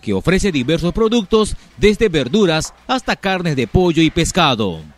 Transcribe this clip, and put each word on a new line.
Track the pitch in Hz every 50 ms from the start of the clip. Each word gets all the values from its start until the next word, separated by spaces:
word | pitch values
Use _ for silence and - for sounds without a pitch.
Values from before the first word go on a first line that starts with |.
| -
que | - 104
ofrece | 95 - - 175 190 - 202
diversos | 165 143 120 123 160 160 143 170 -
productos, | - 226 220 220 240 208 - - 220 214 202 - - - - _ -
desde | 127 208 214 196 226 214
verduras | 160 156 131 123 143 220 214 170 156 160 151 - - _ _
hasta | - 254 262 - - 208
carnes | - - 196 190 185 175 175 151
de | 131 -
pollo | 202 - 190 185 180 160 147 165
y | 156
pescado. | - 170 165 151 - - 170 147 131 104 110 98 85 80 78 76 73